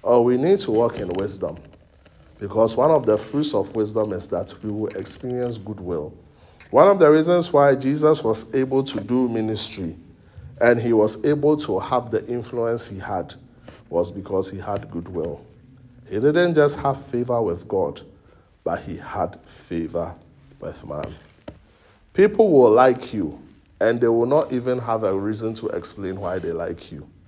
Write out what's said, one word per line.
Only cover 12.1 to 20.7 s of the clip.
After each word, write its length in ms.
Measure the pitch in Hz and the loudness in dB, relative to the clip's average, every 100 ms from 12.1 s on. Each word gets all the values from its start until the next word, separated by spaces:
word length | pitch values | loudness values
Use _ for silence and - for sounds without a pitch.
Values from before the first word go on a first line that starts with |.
the 140 | 107 110 | -6 -4
influence 600 | 120 113 123 117 117 - | -8 -6 -4 -4 -4 -8
he 120 | 95 | -12
had 340 | - 95 87 - - _ - - _ | -8 -8 -8 -14 -20 _ -20 -20 _
was 220 | 85 87 | -4 -4
because 380 | 98 92 95 92 | -6 -4 -4 -4
he 80 | 98 | -8
had 320 | 90 101 - | -8 -8 -8
goodwill. 560 | 85 87 90 80 71 - - - - - - - | -12 -8 -6 -6 -8 -16 -20 -20 -20 -20 -20 -8
He 100 | 190 | 0
didn't 360 | 139 156 175 160 | 2 4 2 4
just 220 | 147 147 | 2 2
have 280 | 139 135 - | -4 -4 -6
favor 360 | 120 123 120 | -6 -2 -2
with 260 | 104 85 - | -2 -4 -4
God, 340 | 95 82 - - - _ _ _ _ | -2 -2 -6 -20 -20 _ _ _ _
but 180 | - 87 | -8 -6
he 160 | - 85 | -8 -12
had 420 | - 98 90 - - | -10 -6 -6 -6 -20
favor 680 | - - 85 82 85 82 85 _ _ _ - | -20 -8 -6 -4 -4 -6 -10 _ _ _ -14
with 260 | - | -14